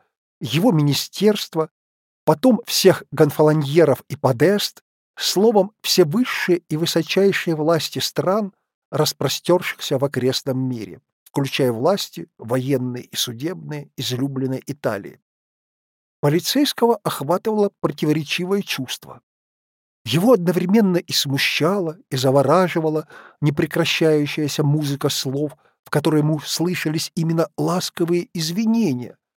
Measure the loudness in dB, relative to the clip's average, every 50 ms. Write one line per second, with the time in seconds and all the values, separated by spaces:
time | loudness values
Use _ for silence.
0 | _ _ _ _ _ _ _ -12 -8 -4 -2 2 2 4 4 4 2 2 0 0
1 | -4 -6 -4 0 2 2 2 2 -4 -6 -4 -4 -4 -4 _ _ _ _ _ _
2 | _ _ _ _ 0 0 0 4 4 4 4 4 0 -2 -2 4 4 4 4 4
3 | 0 -6 2 2 2 2 4 4 4 4 4 2 0 2 4 4 4 4 4 0
4 | -2 -12 -8 -2 0 0 0 2 2 2 2 0 -2 -6 -10 -12 _ _ _ _
5 | _ _ _ -8 -6 -2 0 2 2 4 4 4 2 0 _ _ -4 -2 2 2
6 | 2 2 2 -2 -2 -2 -2 -4 0 0 0 0 0 -4 -4 -4 -2 -2 0 -2
7 | -2 0 0 2 2 2 2 0 -2 -2 -2 0 2 2 2 0 0 -4 -6 -6
8 | -6 -6 -4 -2 -2 0 0 0 -2 -4 -8 _ _ _ _ _ _ -8 -2 -2
9 | 0 -2 -2 -4 -4 -4 -4 -4 0 2 2 2 2 -2 -10 -10 -6 -4 -4 -2
10 | -2 -2 -2 -2 -2 0 -2 -2 -4 -4 -4 -2 -2 -4 -4 -6 -8 -12 -14 -18
11 | _ _ _ _ _ _ -4 -4 -4 -2 -2 0 0 0 0 0 0 0 0 0
12 | -4 -8 -12 -14 -16 -16 _ -16 -8 -4 -4 -2 -2 0 -2 -2 -2 -4 -6 -8
13 | -12 -12 -8 -8 -6 -6 -6 -8 -8 -8 -8 -10 -12 -12 -12 -12 -14 -14 _ -10
14 | -8 -6 -4 -4 -4 -4 -4 -4 -4 -4 -4 -6 -8 -10 -10 -6 -4 -4 -4 -4
15 | -8 -12 -18 -20 _ _ _ _ _ _ _ _ _ _ _ _ _ _ _ _
16 | _ _ _ -4 -2 0 0 0 0 0 0 0 0 0 0 0 2 2 2 2
17 | -2 -6 -6 -6 -4 -2 -2 -2 0 -2 0 0 0 0 -2 _ -6 -6 -4 -2
18 | 0 0 0 0 -2 -6 -6 -6 -4 -2 -2 -2 -2 -4 -6 -8 -8 -8 -10 -12
19 | -14 -18 -20 -20 _ _ _ _ _ _ _ _ _ _ _ _ _ _ _ _
20 | -8 -2 0 2 4 6 4 4 4 2 0 0 2 2 4 4 4 4 2 0
21 | 0 -2 -4 -4 -2 -2 -2 -2 -2 -2 -2 0 0 0 0 0 -2 -4 -6 -10
22 | _ -8 -4 0 2 4 4 4 4 4 4 4 4 2 0 0 -2 0 -2 -2
23 | -6 _ -14 -20 -20 -20 _ -2 0 0 2 2 0 0 0 0 0 0 0 2
24 | 4 4 4 4 2 0 -2 -4 -4 -4 -2 0 0 2 2 0 0 -2 -4 -2
25 | -2 -2 -2 -2 -4 -4 -4 -4 -4 -4 -6 _ _ _ _ _ _ -4 -2 0
26 | 0 2 2 2 2 2 0 -2 -4 -6 -4 -2 -2 -2 -2 -2 -4 -4 -4 -4
27 | -6 -6 -4 -4 -2 0 0 0 -2 -2 _ -4 -4 -2 -2 -2 -4 -6 -4 -4
28 | -2 0 0 -2 -2 -4 -8 -8 -6 -6 -4 -2 0 0 2 2 2 0 0 -2
29 | -6 -12 -16 _ _ _ _ _